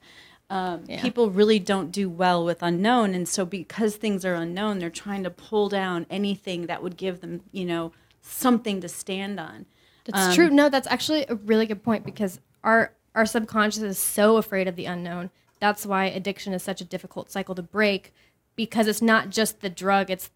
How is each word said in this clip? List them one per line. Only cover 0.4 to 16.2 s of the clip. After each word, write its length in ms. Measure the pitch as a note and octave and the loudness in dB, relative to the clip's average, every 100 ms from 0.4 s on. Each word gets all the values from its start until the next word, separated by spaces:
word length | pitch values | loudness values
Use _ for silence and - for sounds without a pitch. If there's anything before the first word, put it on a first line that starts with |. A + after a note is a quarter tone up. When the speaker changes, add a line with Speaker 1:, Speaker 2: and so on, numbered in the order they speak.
| _ | _
Speaker 1:
Um, 340 | G3 F#3 E3+ - | -6 -4 -8 -10
Speaker 2:
Yeah. 140 | - | -6
Speaker 1:
people 280 | B3 A#3+ A3 | -4 2 2
really 280 | F#3+ G#3+ A3 | 4 6 6
don't 320 | F#3 G3 F3 | 4 -2 -2
do 160 | G3 F#3+ | -4 -4
well 340 | E3+ F3+ F3 | 2 2 4
with 180 | E3+ E3+ | 0 0
unknown, 520 | F3 E3+ G#3+ B3 G3+ | 0 2 4 4 2
and 120 | F3+ E3+ | 0 -4
so 160 | - F3 | -2 -4
because 500 | G3 D#3 - G#3+ G#3 | -6 -8 -2 -2 -2
things 280 | A3 G3 | -4 -2
are 100 | F#3 | -2
unknown, 440 | E3+ E3+ F3+ G#3+ G3 | -2 -4 -4 -4 -4
they're 100 | E3+ | -6
trying 320 | - G#3 G3 | -8 -8 -6
to 60 | F3+ | -6
pull 380 | F3 - G#3+ G3+ | -10 -4 0 0
down 360 | G3+ F#3+ F3 D#3+ | 0 -2 -4 -4
anything 560 | F#3+ G3+ G3 - F3 E3+ | -2 -2 -2 -6 -6 -6
that 160 | E3 | -6
would 140 | F3+ E3+ | -8 -6
give 220 | F#3 F3+ | -6 -6
them, 220 | E3+ F3 - | -10 -12 -10
you 120 | G3+ F3+ | -8 -4
know, 260 | E3+ E3 - _ _ | -4 -6 -12 _ _
something 580 | - - B3+ A#3 A3+ F#3+ | -14 0 2 4 2 -4
to 60 | F3 | -6
stand 500 | - - F#3+ G3 G3 | -12 -8 -6 -6 -8
on. 240 | D#3+ - - _ _ _ | -10 -16 -20 _ _ _
Speaker 2:
That's 240 | - G3 F#3 | -4 0 4
Speaker 1:
Um, 60 | |
Speaker 2:
true. 160 | F#3 E4+ | 6 6
No, 180 | C#4+ D4 | 8 6
that's 180 | C4+ - | 4 0
actually 360 | A#3+ - D#4 - | -2 0 0 0
a 60 | A3+ | -4
really 280 | G#3 A3 A3 | 2 2 2
good 160 | G#3 | -2
point 220 | A#3 G#3 | -2 -2
because 360 | G#3+ - G3 - _ _ | -2 -4 -6 -6 _ _
our, 300 | A3 A3+ - _ _ | 4 4 4 _ _
our 100 | A3+ A3 | 0 2
subconscious 560 | A#3+ G#3+ A3 G#3+ G#3+ | 0 0 0 0 0
is 160 | G#3+ F#3 | -4 -2
so 380 | - - G#3 A3+ | -2 4 6 6
afraid 300 | A3 F#3+ F#3 | 2 -2 -2
of 80 | F3 | -4
the 100 | - | -8
unknown. 440 | F3 F3 F3 F3+ - _ _ | -8 -8 -8 -10 -14 _ _
That's 240 | G3+ G#3 G3+ | 0 0 -2
why 200 | F#3+ F#3+ | 0 0
addiction 460 | G3 | -2